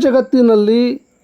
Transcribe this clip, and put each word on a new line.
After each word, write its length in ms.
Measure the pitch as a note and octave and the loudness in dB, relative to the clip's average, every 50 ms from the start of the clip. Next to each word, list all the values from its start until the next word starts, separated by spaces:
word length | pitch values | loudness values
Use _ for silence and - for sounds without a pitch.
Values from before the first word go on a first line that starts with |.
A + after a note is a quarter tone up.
ಜಗತ್ತಿನಲ್ಲಿ 920 | D4 C4+ A#3+ C4 B3+ - C#4 B3+ A#3+ A3+ A3 G#3+ G#3 G#3+ A3+ A#3+ B3 A#3+ C4+ - - _ _ _ | 0 0 0 -2 -2 0 0 0 2 2 2 2 0 0 0 0 -2 -2 -6 -10 -16 _ _ _